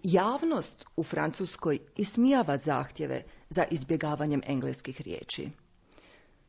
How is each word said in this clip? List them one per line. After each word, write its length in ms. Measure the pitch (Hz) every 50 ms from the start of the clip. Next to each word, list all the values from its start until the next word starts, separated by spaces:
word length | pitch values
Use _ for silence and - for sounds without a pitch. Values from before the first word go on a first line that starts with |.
| -
javnost 840 | 190 165 190 185 214 247 285 - 330 320 220 156 - - - - - -
u 80 | - 165
Francuskoj 760 | - - 156 151 156 147 - 196 165 - - - 170 147 139 - - -
ismijava 600 | - 208 196 - 233 240 262 277 262 226 151 143 139
zahtjeve 680 | - 156 143 127 139 135 - - 156 139 131 127 - - - - - -
za 160 | - 185 165 -
izbjegavanjem 720 | 165 156 131 - 165 156 160 151 147 139 147 151 147 139 - -
engleskih 540 | 143 131 127 135 131 - - - 131 -
riječi. 480 | 143 - 82 - - - - - - - 151 - - _ _ _ _ _ - - - - - - - _ _ _ _